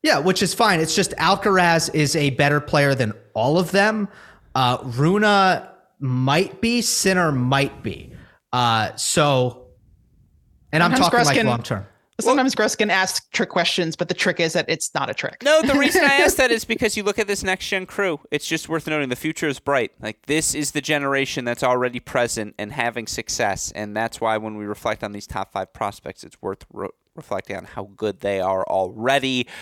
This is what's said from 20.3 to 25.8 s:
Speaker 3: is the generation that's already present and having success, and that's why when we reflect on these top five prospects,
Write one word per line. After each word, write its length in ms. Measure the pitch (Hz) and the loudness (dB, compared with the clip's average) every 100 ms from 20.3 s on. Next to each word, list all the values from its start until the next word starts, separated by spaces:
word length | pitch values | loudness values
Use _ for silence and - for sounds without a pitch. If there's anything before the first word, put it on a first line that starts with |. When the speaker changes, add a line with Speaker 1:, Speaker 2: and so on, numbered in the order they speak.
| 151 - 143 | 0 0 -4
Speaker 3:
is 160 | 147 | -4
the 100 | 147 | -4
generation 640 | 139 151 139 135 135 - 120 | -2 -2 0 -2 -2 -4 -4
that's 160 | 120 | -2
already 380 | 127 127 123 120 | 0 2 0 -4
present 560 | - 131 120 - 104 - | -4 -2 0 -2 -6 -8
and 140 | 104 | -8
having 340 | 143 120 117 110 | -2 -2 -4 -8
success, 680 | - - - 110 95 - - | -8 -8 -2 -2 -2 -6 -8
and 200 | 104 107 | -6 -4
that's 240 | 113 - | -4 -2
why 180 | 113 110 | -2 -2
when 200 | 110 107 | -4 -8
we 80 | 104 | -8
reflect 380 | 104 117 107 | -6 -4 -4
on 80 | 107 | -8
these 160 | 104 - | -10 -10
top 240 | 95 98 | -8 -6
five 220 | 98 95 | -8 -8
prospects, 500 | - | -6